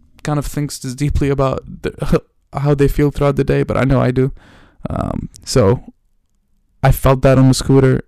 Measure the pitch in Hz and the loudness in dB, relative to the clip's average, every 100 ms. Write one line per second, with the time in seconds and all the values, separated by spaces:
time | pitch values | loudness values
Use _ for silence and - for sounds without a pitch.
0 | _ _ - 147 131 147 143 - 135 123 | _ _ -6 -4 -4 -6 -6 -8 -12 -6
1 | 147 - 143 139 135 - - - - - | -2 0 0 0 -2 -4 -10 -10 -10 -6
2 | 147 165 - _ _ 151 143 143 139 - | -2 -2 -2 _ _ -4 0 2 2 2
3 | 147 - 143 139 139 143 135 - 139 131 | -2 0 0 0 0 -2 -2 -2 0 2
4 | 123 127 131 - - - _ _ - - | 0 0 -2 -4 -20 -20 _ _ -8 -6
5 | - - - - - 135 98 131 - _ | -4 -6 -10 -14 -2 2 2 0 -4 _
6 | _ _ _ _ _ _ _ _ 135 127 | _ _ _ _ _ _ _ _ 0 2
7 | 131 135 135 131 131 127 - 135 131 127 | 2 2 4 4 4 2 2 4 4 0